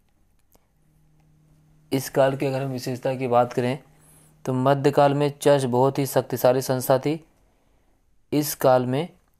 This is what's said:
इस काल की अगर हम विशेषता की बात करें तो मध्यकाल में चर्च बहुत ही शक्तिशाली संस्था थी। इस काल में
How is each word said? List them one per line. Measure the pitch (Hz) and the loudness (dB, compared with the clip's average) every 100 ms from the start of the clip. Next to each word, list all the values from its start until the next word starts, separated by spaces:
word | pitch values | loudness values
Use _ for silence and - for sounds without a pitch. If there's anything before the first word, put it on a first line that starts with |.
| _ _ _ _ _ _ _ _ _ _ _ _ _ _ _ _ _ _ - | _ _ _ _ _ _ _ _ _ _ _ _ _ _ _ _ _ _ -6
इस | 131 131 | -6 -2
काल | 151 135 135 | 0 0 0
की | 139 | -4
अगर | 131 | -4
हम | 135 | -6
विशेषता | 127 131 123 135 131 | -8 -8 -6 -6 -4
की | 131 | 0
बात | 120 123 | 2 2
करें | - 123 135 _ _ _ _ _ _ - | 0 -4 -4 _ _ _ _ _ _ -6
तो | |
मध्यकाल | 127 131 139 143 147 143 | -2 0 2 2 4 2
में | 139 147 143 | 2 -2 0
चर्च | 143 143 131 | 2 2 2
बहुत | 123 135 135 | 2 2 0
ही | 135 | -2
शक्तिशाली | 135 123 123 127 127 | -2 -2 0 2 2
संस्था | 131 127 123 131 | 0 -2 0 0
थी। | 147 156 _ _ _ _ _ _ _ _ _ _ - | 0 -6 _ _ _ _ _ _ _ _ _ _ -6
इस | 143 147 - | -4 -2 0
काल | 139 127 123 | 2 2 2
में | 131 175 _ _ _ | -4 -6 _ _ _